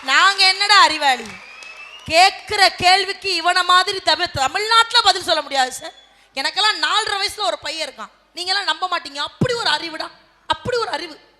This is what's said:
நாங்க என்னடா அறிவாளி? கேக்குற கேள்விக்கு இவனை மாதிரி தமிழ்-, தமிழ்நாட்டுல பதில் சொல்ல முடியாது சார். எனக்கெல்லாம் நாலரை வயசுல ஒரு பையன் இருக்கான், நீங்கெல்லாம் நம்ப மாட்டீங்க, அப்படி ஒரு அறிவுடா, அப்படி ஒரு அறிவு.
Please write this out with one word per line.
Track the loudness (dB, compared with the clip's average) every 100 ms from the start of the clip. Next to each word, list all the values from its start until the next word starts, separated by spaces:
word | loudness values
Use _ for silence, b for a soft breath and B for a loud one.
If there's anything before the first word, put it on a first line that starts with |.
நாங்க | 0 2 4 4 2
என்னடா | 2 4 6
அறிவாளி? | 6 4 0 0 -4 -16 -20 -20 -20 -20 -20 -20 0
கேக்குற | 4 4 2 -6 2 2 2
கேள்விக்கு | 2 4 2 -6 -4 -2
இவனை | 0 0
மாதிரி | 4 2 2 -2
தமிழ்-, | -2 -2 -2
தமிழ்நாட்டுல | -2 -4 -2 2 2 4 2
பதில் | 2 0
சொல்ல | 0 -2
முடியாது | -2 -2 -2
சார். | -4 -14 _ b b b -8
எனக்கெல்லாம் | -6 -2 -2 0
நாலரை | -2 -2 -2 -4
வயசுல | -6 -4 -4
ஒரு | -4
பையன் | -8 -8 -10
இருக்கான், | -10 -18 _ _ -12
நீங்கெல்லாம் | -4 -4 -4
நம்ப | -4 -4
மாட்டீங்க, | -6 -8 -10
அப்படி | -10 _ -2
ஒரு | -2 -2
அறிவுடா, | -4 -6 -10 -12 -14 _ _ _
அப்படி | -6 -4 -4
ஒரு | -4
அறிவு. | -6 -10 -16 _